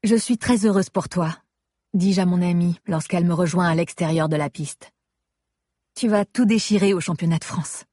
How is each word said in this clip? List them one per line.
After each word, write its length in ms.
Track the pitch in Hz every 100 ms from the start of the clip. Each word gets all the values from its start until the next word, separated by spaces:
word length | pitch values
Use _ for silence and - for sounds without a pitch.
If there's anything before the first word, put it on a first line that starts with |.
« 0 |
Je 100 | 214
suis 240 | 226 - 240
très 280 | - 240 214
heureuse 220 | 196 185
pour 200 | 190 -
toi », 280 | - 160 160 _ _ _ _ _
dis-je 260 | 190 190 190
à 60 | 180
mon 140 | 180
amie 380 | 180 175 175 170 -
lorsqu'elle 380 | 160 - 180
me 100 | 175
rejoint 320 | 165 175 175 175
à 80 |
l'extérieur 540 | 165 165 - 165 160 156
de 80 | 151
la 140 | 143
piste. « 420 | - 147 - - _ _ _ _ _ _ _ _ _ _ -
Tu 100 | 233
vas 180 | 208
tout 200 | 202 -
déchirer 500 | 233 220 - 208 196
au 60 | 190
championnat 400 | 160 170 170 165
de 40 |
France. » 420 | - - 151 - -